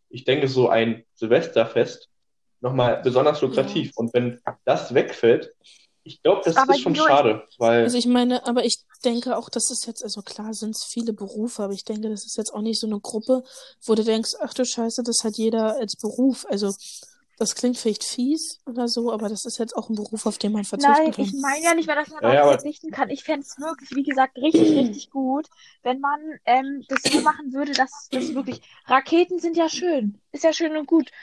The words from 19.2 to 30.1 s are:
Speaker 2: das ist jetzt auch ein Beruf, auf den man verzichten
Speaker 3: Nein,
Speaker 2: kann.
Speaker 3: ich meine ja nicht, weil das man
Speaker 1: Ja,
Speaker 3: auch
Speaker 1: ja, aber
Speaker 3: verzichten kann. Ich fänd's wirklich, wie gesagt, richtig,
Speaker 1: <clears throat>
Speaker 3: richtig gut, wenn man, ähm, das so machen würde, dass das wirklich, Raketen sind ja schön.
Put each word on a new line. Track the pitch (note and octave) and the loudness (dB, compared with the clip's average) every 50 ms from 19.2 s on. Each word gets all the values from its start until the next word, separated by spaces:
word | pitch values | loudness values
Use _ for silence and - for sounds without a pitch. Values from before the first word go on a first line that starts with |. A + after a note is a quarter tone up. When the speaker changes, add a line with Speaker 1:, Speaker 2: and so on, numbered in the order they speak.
| A3 G3+ | -4 -4
Speaker 2:
das | A3 G3 - | -6 -6 -8
ist | B3 - - | -10 -6 -6
jetzt | A3+ A3+ - | -6 -6 -6
auch | - G#3+ - | -8 -6 -4
ein | A3+ | -4
Beruf, | G#3+ G#3 - - G#3+ - | -6 -4 -6 -8 -4 -4
auf | A3 G#3 - | -4 -4 -2
den | - G3+ G#3+ | -2 -2 -2
man | G#3 G3+ | -2 -4
verzichten | - - G3+ C#4+ C#4+ C#4+ | -4 -4 2 4 4 6
Speaker 3:
Nein, | D4+ D#4+ D#4+ - | 6 4 2 0
Speaker 2:
kann. | - C4+ | -2 -4
Speaker 3:
ich | - C#4+ | -4 -2
meine | C#4 C4+ C#4 C#4 D4+ D#4+ | -4 -4 -4 -4 0 2
ja | E4+ E4+ | 2 2
nicht, | E4 D#4+ D#4 | 2 0 0
weil | D4+ | -2
das | C#4+ D4+ D4 | -2 -4 -6
man | D#4+ D#4 - | -8 -2 2
Speaker 1:
Ja, | A3+ | 4
Speaker 3:
auch | C4 | 6
Speaker 1:
ja, | C#4+ D4 | 6 8
aber | C#4+ C#4+ | 6 6
Speaker 3:
verzichten | - - D4 D4+ - - D#4+ D4 | 4 2 -4 -10 -8 -10 -10 -4
kann. | - C4+ G3+ | -4 -4 -4
Ich | C#4+ C#4 - | -4 -6 -4
fänd's | - D#4 C#4+ C#4 - - - | -4 -4 -4 -6 -10 -12 -10
wirklich, | C#4+ D#4 E4 - - - B3 | -8 -8 -8 -10 -12 -6 -6
wie | C4+ C#4 | -4 -2
gesagt, | D4 C#4 C4 C4 C4 - | 0 2 2 2 2 2
richtig, | B3 B3 D#4 E4 D#4+ E4 D#4+ | 0 2 4 6 6 8 8
Speaker 1:
<clears throat> | D#4 | 6
Speaker 3:
richtig | C#4+ B3 A#3 G#3 C#4+ - - | 6 4 2 0 -6 -12 -8
gut, | - C4+ C4+ B3+ C4 C#4+ D#4 - _ _ - - _ _ - | -6 -4 -2 0 -2 -2 -4 -8 _ _ -20 -20 _ _ -4
wenn | B3 B3+ C4+ | -4 -2 -2
man, | C#4 C#4+ C#4+ D4 D4+ D#4 D4+ - _ | -2 -2 -2 -4 -6 -10 -14 -6 _
ähm, | - A#3+ C4 C4+ C4+ C#4+ C#4 - - | 2 2 2 2 -2 -6 -10 -8 -6
das | C4+ C4+ - - | -4 -2 0 0
so | - D4+ B3 | 0 2 2
machen | D4+ D4+ D4+ D4+ C4+ B3 | 2 0 0 -4 -6 -4
würde, | C4+ D4 D4 C#4 | -4 -4 -2 0
dass | - C4+ C4+ - - - - | 0 0 0 -2 -8 -12 -6
das | - B3+ B3 - - | -6 -4 -4 -2 -4
wirklich, | C4 C#4 - - - - _ _ - _ | -4 -4 -6 -8 -10 -14 _ _ -20 _
Raketen | - - C4 C4+ - D#4+ E4 F4+ F4 F#4 F4 | 0 2 2 2 2 4 4 4 2 0 -4
sind | - E4+ E4 | -4 -2 0
ja | E4+ E4 D#4+ | 0 0 0
schön. | - - F4+ F4+ E4 C#4 A3 G#3 | -2 -2 -2 -2 0 0 0 -2